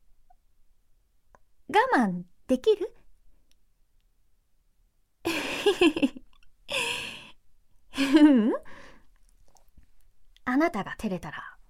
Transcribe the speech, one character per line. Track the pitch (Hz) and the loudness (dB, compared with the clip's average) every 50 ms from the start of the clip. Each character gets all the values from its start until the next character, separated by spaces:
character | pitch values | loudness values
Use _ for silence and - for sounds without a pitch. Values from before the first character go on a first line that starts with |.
| _ - - _ - - 719 _ _ _ _ _ _ _ _ _ _ _ _ _ _ _ _ _ _ _ - - _ _ _ - - - | _ -20 -20 _ -20 -20 -20 _ _ _ _ _ _ _ _ _ _ _ _ _ _ _ _ _ _ _ -20 -20 _ _ _ -20 -8 -2
我 | - 403 480 523 480 311 | 0 0 2 2 2 0
慢 | 240 196 175 180 175 - - - - - | 0 0 -2 -6 -10 -12 -18 -12 -6 -4
で | 254 254 | -4 0
き | - 427 427 | 2 0 0
る？ | - 349 480 - - - - - - - - - - _ _ _ _ _ _ _ _ _ _ _ _ _ _ _ _ _ _ _ _ _ _ _ _ _ _ _ _ _ _ _ _ _ _ _ _ - | 0 -2 -8 -10 -14 -20 -20 -20 -20 -20 -20 -20 -20 _ _ _ _ _ _ _ _ _ _ _ _ _ _ _ _ _ _ _ _ _ _ _ _ _ _ _ _ _ _ _ _ _ _ _ _ -8
<laughs> | 339 330 302 285 - - - - 415 370 - 370 320 - - - 254 - - - - - - - - - _ - - - - - - - - - - - - - - - - _ - - - _ _ - - - - - - | -6 -6 -6 -6 -6 -6 -2 0 0 2 4 4 2 2 2 -2 -2 -2 -4 -20 -20 -20 -20 -20 -20 -20 _ -12 -8 -6 -6 -4 -4 -6 -8 -10 -12 -14 -16 -18 -20 -20 -20 _ -20 -20 -20 _ _ -20 -20 -20 -10 -6 -4
う | 277 277 269 311 294 302 285 240 208 240 | 0 4 6 6 8 8 6 6 4 2
ん？ | 403 587 - - - - - - - - - - - - - - - _ - - - - - - - - - - - - - - - - - - - _ - - | 0 -2 -6 -12 -18 -18 -20 -20 -20 -20 -20 -20 -20 -20 -20 -20 -20 _ -20 -20 -20 -20 -20 -20 -20 -20 -20 -20 -20 -20 -20 -20 -20 -20 -20 -20 -20 _ -6 -2
あ | 254 269 | 0 2
な | 320 339 | 2 0
た | 339 208 185 | 0 -4 -8
が | - | -8
照 | - - - 208 | -10 -8 -6 -6
れ | 185 175 | -6 -6
た | - 156 | -8 -10
ら | - - - - - - - - | -14 -14 -14 -16 -18 -20 -20 -20